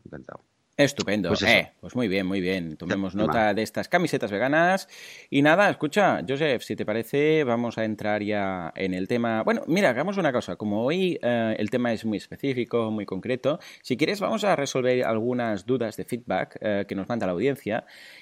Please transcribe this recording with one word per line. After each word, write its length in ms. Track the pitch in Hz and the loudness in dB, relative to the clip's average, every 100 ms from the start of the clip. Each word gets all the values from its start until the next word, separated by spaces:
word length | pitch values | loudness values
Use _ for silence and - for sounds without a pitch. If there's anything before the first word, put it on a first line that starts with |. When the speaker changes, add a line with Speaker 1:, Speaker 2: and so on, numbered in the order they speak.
| - | -16
Speaker 1:
encantado. 360 | 67 65 - _ _ _ - | -18 -16 -18 _ _ _ 2
Speaker 2:
Estupendo. 540 | 143 - 95 104 87 | 2 2 -2 0 0
Speaker 1:
Pues 120 | - | 2
eso. 80 | 98 107 | 4 4
Speaker 2:
Eh, 140 | 80 _ | 2 _
pues 160 | 87 123 | -8 -4
muy 100 | 117 | 0
bien, 180 | 95 | 0
muy 160 | 95 98 | 0 -2
bien. 360 | 90 95 82 76 | 0 -2 -4 -8
Tomemos 380 | 85 98 95 | -4 -4 -2
Speaker 1:
Tema. 100 | 95 80 | -2 0
Speaker 2:
nota 260 | 117 107 | 2 2
de 100 | 101 | 0
estas 240 | 107 - 98 | -2 -6 -2
camisetas 420 | 180 165 135 110 | 0 0 -2 -2
veganas. 560 | 98 127 151 175 190 - - - - - | -2 0 2 2 0 -4 -16 -18 -20 -2
Y 140 | 135 | 4
nada, 260 | 147 170 202 | 6 6 4
escucha, 520 | 139 151 208 185 101 - | 2 0 2 4 2 0
Joseph, 340 | 139 156 113 | -2 0 0
si 140 | - 95 | -2 -6
te 100 | - | -2
parece, 560 | 107 110 143 151 156 | -2 -2 2 4 4
vamos 360 | 131 117 120 113 | 2 0 0 -2
a 60 | |
entrar 380 | 110 104 107 104 | -4 -2 -2 0
ya 500 | 104 104 98 92 82 - | 0 0 -2 -4 -6 -4
en 180 | 95 | -2
el 140 | 92 95 | -2 0
tema. 340 | 120 117 110 | 0 0 0
Bueno, 200 | 110 226 - | 0 -2 0
mira, 220 | 165 180 | 2 4
hagamos 280 | 120 175 196 | 2 0 0
una 140 | 156 | 0
cosa. 220 | 123 110 | 0 -2
Como 300 | 87 107 104 | -4 -2 0
hoy, 340 | 123 175 185 165 | 0 0 0 0
eh, 360 | 120 120 113 - | 0 2 0 -2
el 100 | 107 | -2
tema 220 | 127 120 | 0 0
es 120 | 110 | -2
muy 140 | 113 101 | -2 -4
específico, 720 | - 95 139 127 117 117 110 | -6 -6 -4 -2 -2 -2 0
muy 140 | 110 98 | -4 -4
concreto, 520 | 95 107 127 135 156 - - | -6 -4 -2 0 -2 -6 -16
si 140 | - 127 | -4 0
quieres 240 | 156 202 | 0 0
vamos 240 | - 220 | -2 0
a 100 | 202 | 2
resolver 480 | 156 135 139 123 127 | 2 0 0 2 2
algunas 640 | - 113 120 123 117 101 101 | 2 0 0 -2 -2 -4 -2
dudas 300 | 127 113 - | 0 -2 -6
de 80 | |
feedback, 520 | - 120 - 92 - - | -8 -8 -2 -2 -2 -4
eh, 240 | 107 101 98 | -2 -2 -2
que 80 | |
nos 140 | 98 92 | -6 -4
manda 180 | 120 98 | -2 -2
la 60 | |
audiencia. 520 | 87 127 135 - 110 - - - - | 0 0 -2 -4 -4 -6 -16 -20 -20